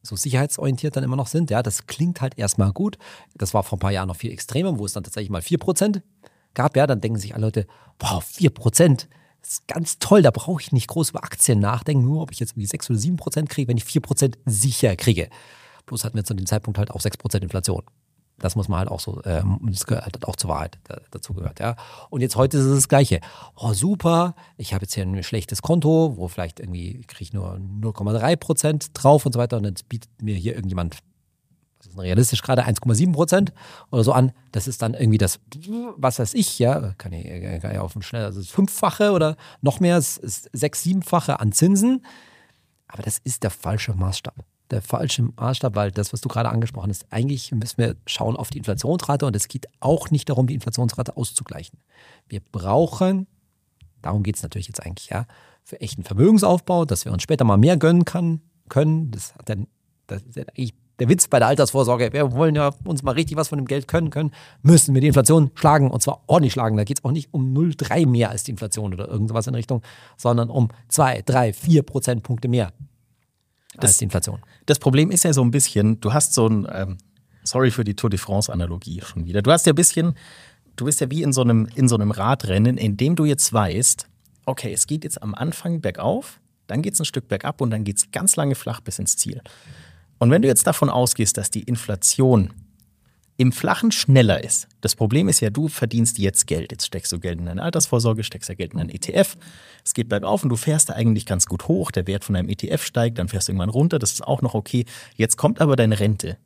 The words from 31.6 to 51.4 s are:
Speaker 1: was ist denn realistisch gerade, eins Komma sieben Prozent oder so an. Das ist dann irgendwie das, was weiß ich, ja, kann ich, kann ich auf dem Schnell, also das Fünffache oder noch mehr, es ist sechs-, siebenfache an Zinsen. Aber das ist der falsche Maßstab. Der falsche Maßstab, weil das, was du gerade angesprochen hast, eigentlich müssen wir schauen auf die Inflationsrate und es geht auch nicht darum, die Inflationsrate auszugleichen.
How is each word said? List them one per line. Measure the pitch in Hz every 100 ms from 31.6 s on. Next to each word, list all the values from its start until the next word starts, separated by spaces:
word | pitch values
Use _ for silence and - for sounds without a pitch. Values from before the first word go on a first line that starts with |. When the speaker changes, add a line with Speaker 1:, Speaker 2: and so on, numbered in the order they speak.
| _ _
Speaker 1:
was | -
ist |
denn | 90
realistisch | 92 90 123 120
gerade, | - 123
eins | 117 107
Komma | 123 110
sieben | 175
Prozent | 151 165 185 196 - - - -
oder | 123
so | 113
an. | 127 127 - _
Das | 110 131
ist | 117
dann | 113 120
irgendwie | 117 107
das, | 98 - _ 147 175 226 240 170
was | 131 -
weiß | 120
ich, | 247 202 -
ja, | 120 147 110 95
kann | 92
ich, | 85 - 87 95 85
kann | 101
ich | 98
auf | 95
dem | 101
Schnell, | 90 120 104
also | 95
das | 92
Fünffache | - 196 - 196 - 208
oder | 185 156 156 - -
noch | 143 -
mehr, | 175 175
es | 135 -
ist | - - -
sechs-, | 110 147 -
siebenfache | 170 190 - 175 - 139
an | 110
Zinsen. | - 170 196 226 262 - - - _ _ _ _ _ _
Aber | -
das | 107 -
ist | - -
der | 107
falsche | - - 104 -
Maßstab. | 92 92 95 - - - _ _
Der | 107
falsche | - 117 147 -
Maßstab, | 117 - 117 131 127 104
weil | 101
das, | 95 101
was | 117
du | 123
gerade | 117 117
angesprochen | 113 113 - 92
hast, | 98 -
eigentlich | 110 131 139 -
müssen | 120 113 -
wir | 117 113 -
schauen | - 110 120
auf | -
die | -
Inflationsrate | - 98 123 175 - 143 143
und | 101
es | -
geht | 131 - _
auch | 131 160 -
nicht | 151 -
darum, | 131 127
die |
Inflationsrate | 143 117 - 120 - 123 -
auszugleichen. | 120 -